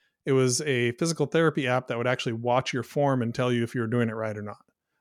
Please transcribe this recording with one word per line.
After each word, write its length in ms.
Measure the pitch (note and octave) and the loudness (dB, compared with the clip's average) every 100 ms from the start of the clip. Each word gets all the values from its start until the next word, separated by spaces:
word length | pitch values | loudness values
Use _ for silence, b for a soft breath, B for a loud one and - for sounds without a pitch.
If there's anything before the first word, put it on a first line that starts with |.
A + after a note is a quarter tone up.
| _ _ | _ _
It 80 | D3 | 0
was 280 | C3+ B2+ B2 | 2 2 0
a 320 | D3+ B2 A#2+ | 0 0 0
physical 340 | A#2+ E3 D#3+ C#3 | 0 -2 -2 0
therapy 400 | D#3+ D#3+ D3 B2+ | 2 2 2 0
app 220 | B2 B2+ | 0 -2
that 100 | A#2 | -2
would 80 | B2 | 0
actually 280 | B2+ B2+ | -2 -2
watch 380 | A2+ A#2+ B2 - | -4 0 0 0
your 120 | B2+ | -4
form 360 | - D3 C#3+ C3 | -4 0 2 2
and 140 | A#2 | 0
tell 180 | A#2 B2 | 0 0
you 120 | A#2+ | 0
if 100 | A#2 | 0
you 60 | B2+ | -2
were 80 | A2+ | 0
doing 200 | A#2+ A2+ | 2 0
it 60 | |
right 220 | A2 A2 G#2+ | -2 -6 -6
or 40 | |
not. 160 | G#2 G2+ _ _ _ _ | -10 -12 _ _ _ _